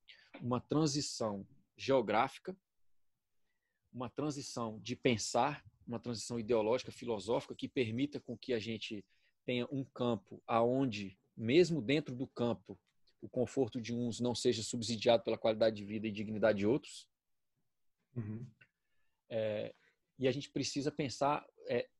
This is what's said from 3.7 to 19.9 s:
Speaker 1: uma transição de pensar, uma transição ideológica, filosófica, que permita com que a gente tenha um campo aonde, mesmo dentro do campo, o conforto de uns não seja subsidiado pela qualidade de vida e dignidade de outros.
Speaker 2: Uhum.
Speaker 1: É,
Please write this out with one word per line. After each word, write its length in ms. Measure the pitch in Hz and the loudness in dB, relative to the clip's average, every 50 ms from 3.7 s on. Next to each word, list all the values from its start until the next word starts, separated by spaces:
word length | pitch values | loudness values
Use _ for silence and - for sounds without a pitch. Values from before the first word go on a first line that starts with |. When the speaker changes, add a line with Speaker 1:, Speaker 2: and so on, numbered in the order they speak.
| _ _ _ _ - | _ _ _ _ -10
Speaker 1:
uma 160 | 120 127 110 | -10 -8 -8
transição 680 | - - 147 151 135 143 127 - - 127 117 110 110 110 | -4 -4 -2 -2 -2 -4 -8 -8 -6 -4 -4 -4 -6 -8
de 160 | - 120 123 | -8 -8 -6
pensar, 680 | - - 135 120 107 - - - 120 123 147 147 - - - - _ _ | 2 4 4 4 4 2 2 2 4 4 4 2 -2 -8 -16 -20 _ _
uma 120 | - 117 113 | -8 -8 -6
transição 400 | - 123 117 104 - - 123 117 | -6 -6 -6 -6 -6 -6 -6 -4
ideológica, 520 | 110 104 120 110 107 107 120 127 - - | 0 2 4 4 4 4 2 0 0 -6
filosófica, 640 | - - 123 120 113 101 92 107 120 - - - - | -12 -8 -6 -4 -4 -4 -2 0 -2 -2 -2 -4 -8
que 140 | - 135 127 | -10 -10 -4
permita 520 | - 143 120 107 110 120 139 147 - 139 | 0 0 0 0 0 0 -2 -2 -4 -6
com 160 | - - 120 | -10 -10 -12
que 160 | - - - 123 | -10 -6 -4 -4
a 60 | 113 | -2
gente 460 | 98 113 113 107 - - 113 101 - _ _ _ _ _ _ _ _ | -2 -4 -6 -6 -8 -8 -10 -10 -12 _ _ _ _ _ _ _ _
tenha 220 | - 123 123 123 - | -2 0 0 -2 -2
um 140 | 143 135 135 | -4 -6 -6
campo 580 | - - - 123 120 117 - - - 110 - - | -6 -4 -2 0 2 2 0 -2 -8 -18 -14 -6
aonde, 720 | - 120 117 117 120 127 135 139 131 104 104 101 95 - _ _ _ _ | 0 2 4 4 4 4 2 2 0 0 -2 -6 -8 -10 _ _ _ _
mesmo 440 | - 113 113 131 156 180 151 170 147 | -4 0 4 6 6 6 6 4 0
dentro 340 | 107 107 139 151 147 - 127 | 0 0 0 0 0 -2 -6
do 120 | 123 135 | -6 -8
campo, 520 | - _ - 123 120 110 - - - 98 - _ _ _ _ _ _ _ _ | -6 _ 0 0 0 0 -2 -4 -10 -16 -16 _ _ _ _ _ _ _ _
o 80 | - 107 | -16 -6
conforto 520 | - 127 120 - - 135 131 110 - 127 | -2 -2 -2 0 0 0 0 0 0 -4
de 140 | 110 110 120 | -6 -4 -2
uns 260 | 120 123 120 104 110 | -2 -2 -2 -2 -2
não 140 | 120 123 117 | -2 -2 0
seja 280 | - - 127 113 110 107 | 2 2 2 2 2 0
subsidiado 600 | - - 120 113 104 117 104 - 123 117 117 - | -4 -4 -4 -4 -2 -4 2 4 6 4 6 4
pela 160 | 117 113 - | 0 -2 0
qualidade 380 | - 113 110 107 113 113 110 | 2 0 2 4 4 2 2
de 80 | 104 104 | 0 -4
vida 220 | 101 104 110 104 | -6 -6 -4 -4
e 60 | 113 101 | -4 -4
dignidade 460 | 104 107 104 107 104 101 107 107 98 | -4 -4 -4 0 2 4 4 4 4
de 80 | 98 | 4
outros. 420 | 104 131 151 - - - - - - _ _ _ _ _ _ _ _ _ _ _ _ _ _ _ _ _ _ _ _ _ | 4 2 2 0 -4 -12 -16 -18 -20 _ _ _ _ _ _ _ _ _ _ _ _ _ _ _ _ _ _ _ _ _
Speaker 2:
Uhum. 320 | 120 107 104 107 113 131 - - _ - - _ _ _ _ _ _ _ _ _ _ _ _ | -8 -8 -8 -8 -10 -10 -12 -16 _ -20 -20 _ _ _ _ _ _ _ _ _ _ _ _
Speaker 1:
É, 460 | 120 110 110 107 104 104 113 110 - _ _ _ | -4 -2 -2 -2 -2 -4 -4 -8 -10 _ _ _